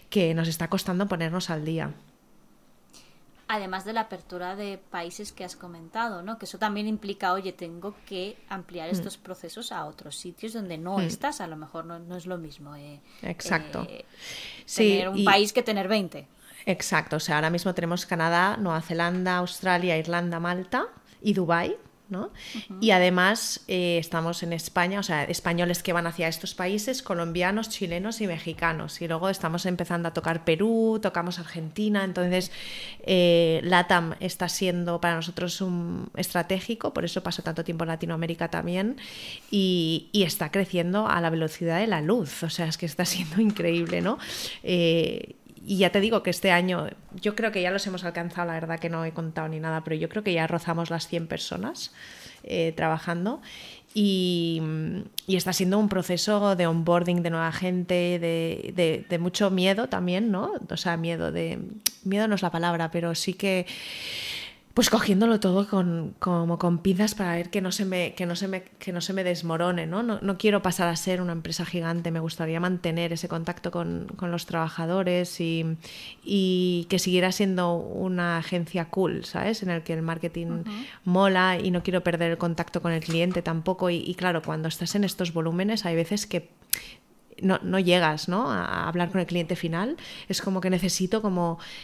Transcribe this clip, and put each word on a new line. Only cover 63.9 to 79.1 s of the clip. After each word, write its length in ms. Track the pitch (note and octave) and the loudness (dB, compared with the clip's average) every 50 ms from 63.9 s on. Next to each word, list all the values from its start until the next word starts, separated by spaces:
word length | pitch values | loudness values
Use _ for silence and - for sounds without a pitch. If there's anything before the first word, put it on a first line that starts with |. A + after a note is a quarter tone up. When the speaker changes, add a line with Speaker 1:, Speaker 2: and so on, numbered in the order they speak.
| - - - - - - - - - - - - - - _ _ - - | -12 -10 -10 -10 -10 -8 -8 -8 -10 -10 -12 -14 -16 -20 _ _ 2 2
Speaker 1:
pues 140 | A#3 - | 4 4
cogiéndolo 480 | - F#3+ F#3 G#3 G3 F#3 A3 A#3 A3+ G#3+ | 4 4 4 4 6 6 6 6 4 4
todo 280 | G#3+ F#3 F3+ F#3+ G3+ G3+ | 4 4 4 4 2 2
con, 460 | - F#3+ F3+ F3 E3+ E3 D#3+ - - - | 2 2 2 2 0 -2 -4 -6 -6 -4
como 400 | - F#3 F3 E3+ E3+ E3 E3+ E3 | -2 0 2 2 2 0 0 2
con 180 | - F3 F3 E3 | 2 2 2 2
pinzas 380 | E3+ G3 F#3+ F3+ G#3+ G#3 G#3 | 2 2 4 4 2 2 2
para 180 | - G3 F3 E3+ | 0 -2 -2 0
ver 160 | E3+ F3 F3 | -2 -4 -2
que 120 | - G3+ | -2 -2
no 100 | F#3+ F#3 | -2 -2
se 120 | F3+ - G3+ | -2 -2 -2
me, 300 | F#3+ F#3 F3+ F3 - - | -2 0 0 0 -2 -2
que 140 | - F3+ F3 | -4 -4 -2
no 80 | E3+ | -2
se 120 | E3+ G3+ F#3+ | -2 -2 -4
me, 140 | F#3+ F3+ | -4 -6
que 300 | F3+ - - - - G3+ | -8 -10 -18 -12 -10 -6
no 100 | F3+ F3 | -4 -4
se 100 | - - | -4 -2
me 120 | F#3+ F#3+ F#3 | -2 0 0
desmorone, 640 | F3+ F3 E3+ E3 E3+ D#3+ E3 E3+ F3+ F3+ F3 D#3+ D#3+ | 0 0 0 0 -2 0 2 2 2 2 0 -2 -2
¿no? 160 | E3+ G3+ A#3+ | -2 -2 0
No, 160 | A#3 G#3+ - | 0 -2 -2
no 160 | - G3 G3 F#3 | 0 -2 -2 2
quiero 240 | - G#3+ G#3 G3 | 4 4 4 6
pasar 260 | G3+ F#3+ E3+ - F3+ E3+ | 4 2 2 2 2 2
a 80 | E3+ | 2
ser 240 | E3+ - F#3 F#3 F3+ | 0 0 0 0 0
una 120 | F3+ F3 | 0 -2
empresa 340 | E3 E3 D#3+ E3 E3 - E3+ | -4 -4 -4 -4 -4 -4 -4
gigante, 460 | - - F3 E3 E3 E3+ E3+ E3+ E3+ | -4 -2 -2 -2 0 -2 0 0 0
me 80 | D#3+ E3 | -2 0
gustaría 400 | D#3+ E3 D#3+ - E3 D#3+ D#3+ E3+ | -2 -4 -4 -2 -2 -2 0 0
mantener 520 | F3 F3+ F#3 F3 - E3+ D#3+ E3+ E3+ E3 | 0 0 0 0 0 0 0 0 0 0
ese 160 | E3+ D#3+ - E3+ | -2 -4 -4 -4
contacto 440 | E3 E3 E3 E3 E3+ - - F3 | -4 -4 -4 -4 -6 -6 -6 -4
con, 340 | - F3 E3+ E3+ E3+ E3+ F3 G3 - - | -4 -2 -2 -2 -4 -4 -6 -8 -8 -6
con 120 | F#3 F3 | -4 -2
los 160 | E3+ E3+ E3 | -2 -4 -4
trabajadores 960 | - - E3 D#3+ E3 - - E3 E3 F3 F#3+ F#3+ F3+ F3+ F3+ F3+ F3 - - | -2 -2 -2 -2 -2 -2 -2 -2 0 2 2 2 2 2 2 0 0 -2 -4
y, 240 | E3+ E3 E3 E3 D#3+ D#3+ E3 D#3+ - - - - - - - - - | -2 0 0 0 0 0 -2 -4 -6 -14 -16 -14 -14 -16 -16 -14 -4
y 640 | - G3+ G3 F#3+ F#3 F#3 F3+ F3+ F3+ F3+ F3 E3+ E3+ | 0 2 4 4 4 4 4 4 4 2 0 0 0
que 80 | F#3 F3+ | 0 0
siguiera 320 | - F#3 F3+ F3+ F3 F#3 | 2 4 4 4 4 4
siendo 420 | F3+ - G#3 F#3+ F#3+ F3+ F3+ F3 E3+ | 2 2 2 2 2 2 2 2 0
una 640 | E3+ - - F#2 - F#3+ F#3 F3+ F3+ F3 F3 E3+ E3 | 0 -2 -4 -4 -4 -2 -2 0 0 0 0 0 0
agencia 480 | E3 - - F3 E3+ D#3 - F3+ E3 E3 | -2 -2 -2 -2 -2 -2 -2 -4 -4 -2
cool, 340 | - F#3+ F#3+ D#3+ | 0 2 2 2